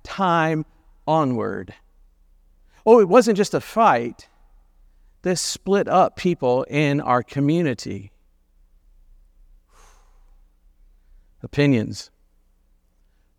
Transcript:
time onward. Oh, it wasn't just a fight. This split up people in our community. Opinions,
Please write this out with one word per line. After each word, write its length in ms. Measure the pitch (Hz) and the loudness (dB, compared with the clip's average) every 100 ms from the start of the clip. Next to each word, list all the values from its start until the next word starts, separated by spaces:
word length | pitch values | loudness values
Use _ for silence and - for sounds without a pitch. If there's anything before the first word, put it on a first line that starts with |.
time 640 | - - 185 170 160 156 156 _ _ _ - | -12 -4 0 0 0 -2 -6 _ _ _ -2
onward. 640 | 160 139 120 101 98 90 - _ _ _ _ _ _ _ _ _ _ | 0 0 -2 -6 -8 -12 -20 _ _ _ _ _ _ _ _ _ _
Oh, 140 | - 233 | 6 6
it 100 | 190 | 6
wasn't 280 | 226 226 202 | 4 4 0
just 180 | 202 | -2
a 60 | 156 | -4
fight. 680 | - 214 220 123 120 - - _ _ _ _ _ _ _ _ _ | -4 0 2 2 -2 -12 -20 _ _ _ _ _ _ _ _ _
This 180 | 180 175 | -6 -4
split 460 | - - - 196 160 | -6 -6 -2 0 2
up 300 | 175 165 - | 2 2 0
people 480 | 185 170 127 123 | -2 0 0 -2
in 360 | - 143 147 143 | -2 -2 0 -2
our 220 | 123 123 | 0 -2
community. 880 | - 143 143 165 160 120 - 98 98 _ _ _ _ _ _ _ _ _ _ - _ _ - - _ _ - _ _ _ - - _ _ _ _ _ _ _ - _ _ | -2 -2 0 0 -2 -4 -10 -12 -14 _ _ _ _ _ _ _ _ _ _ -20 _ _ -20 -20 _ _ -20 _ _ _ -20 -20 _ _ _ _ _ _ _ -20 _ _
Opinions, 640 | 123 - 143 123 107 101 - _ _ _ _ _ _ _ _ _ _ _ _ | -8 0 2 2 -2 -10 -18 _ _ _ _ _ _ _ _ _ _ _ _